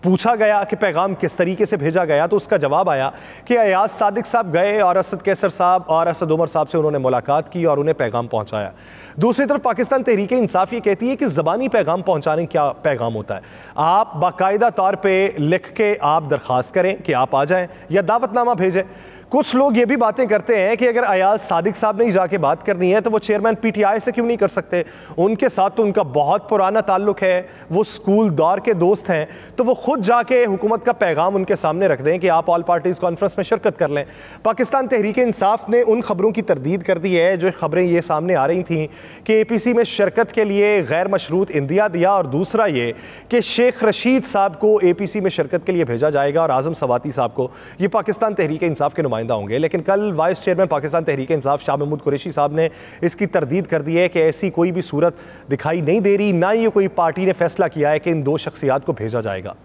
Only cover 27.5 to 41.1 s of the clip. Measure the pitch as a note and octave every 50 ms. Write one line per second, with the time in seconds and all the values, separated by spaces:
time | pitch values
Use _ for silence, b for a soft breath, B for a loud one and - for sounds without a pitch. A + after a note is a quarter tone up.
27.5 | B B B B D#3+ F#3 G#3+ - - - - - G3 G#3+ A3+ G#3 D#3+ C#3+ D#3 E3
28.5 | F#3+ G3+ A#3 A#3+ A3 E3+ E3+ F3+ G#3 G#3+ - - F3+ D#3 D#3 - B B B B
29.5 | B - B3+ A#3 B3+ - - - D4 C#4+ F#3+ F#3+ A#3+ A#3+ A#3 - B3+ B3 A#3+ A3
30.5 | F#3+ F#3 - G#3 A3+ A3+ - B3 A#3 - G#3 F3+ D#3+ C#3+ E3 F#3 G3+ G3 F#3+ -
31.5 | G3+ E3 - D#3+ D#3 F3 G3 F#3 D3 A#2+ C3 D3 E3+ F3+ E3 F3+ E3 E3 E3 -
32.5 | E3+ E3+ E3+ - F3 E3+ D3 F3+ F3+ - - F3+ E3+ E3 G3+ G3 - - F#3+ -
33.5 | A3+ A3 - A3 - - E3+ C#3+ C#3+ D3 C#3 B B B B B B B - A3
34.5 | A3 - B3+ - - C4+ B3+ A3 C4 A3+ G3+ G#3 G3+ B3+ B3 A#3+ G#3+ - G3 G3
35.5 | G#3+ A3+ - - A3 A#3+ B3 A3 A3 A#3+ A#3 - G#3 E3+ F#3+ A3 G3+ A3+ G3 -
36.5 | F3 C3+ C3 D3 F3+ G3 E3+ - F#3+ E3+ D#3+ G3 F3+ E3+ E3 F3+ G3 F3+ E3 F#3+
37.5 | - - - D3+ D3+ F3+ F3+ F3+ E3+ E3+ D#3+ - E3 D3+ D#3+ F3+ F#3 D3 C3 C#3+
38.5 | E3+ F3+ F3+ - E3+ D#3 D#3 D3 B B B B B B B - A3 A3 A3 G#3+
39.5 | A#3 G#3+ - A#3+ A#3+ A#3 A#3 - - - G3+ F#3 - - A3+ - - - G#3+ G#3
40.5 | G3 G3+ G3+ G#3 G#3 G3+ E3 A2+ D3 E3 F#3 G3